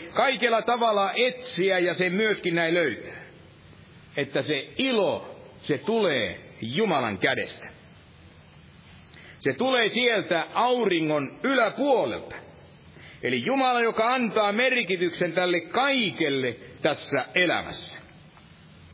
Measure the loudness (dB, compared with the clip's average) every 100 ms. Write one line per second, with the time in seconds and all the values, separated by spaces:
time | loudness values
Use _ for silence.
0 | -4 2 2 2 2 2 2 2 2 2
1 | 0 2 0 -2 -8 -2 2 2 2 2
2 | 0 2 0 0 0 0 2 2 0 -2
3 | -10 -16 -18 -20 -20 -20 -20 -20 -20 -20
4 | -10 -6 -2 -2 -2 -4 -4 -4 0 2
5 | 2 -2 -8 -18 -20 -16 -4 -2 0 2
6 | 2 0 -2 -6 -16 -12 -6 -2 2 2
7 | 0 0 0 0 -4 -10 -16 -20 -20 -20
8 | -20 -20 -20 -20 -20 -20 -20 -20 -20 -20
9 | -20 -20 -20 -4 -4 0 0 2 2 2
10 | 2 2 0 -2 0 0 2 2 2 2
11 | 0 0 -2 -4 0 2 2 0 2 2
12 | 2 -4 -10 -16 -18 -20 -20 -20 -20 -20
13 | -20 -6 -2 -2 0 2 2 2 2 2
14 | 2 2 0 2 2 2 2 2 0 0
15 | -2 0 -2 0 2 0 0 0 2 2
16 | 0 0 0 2 0 -4 -14 -2 -2 -2
17 | -2 -4 0 2 2 2 -2 -10 -12 -16
18 | -20 -20 -20 -20 -20 -20 -20 -20 -16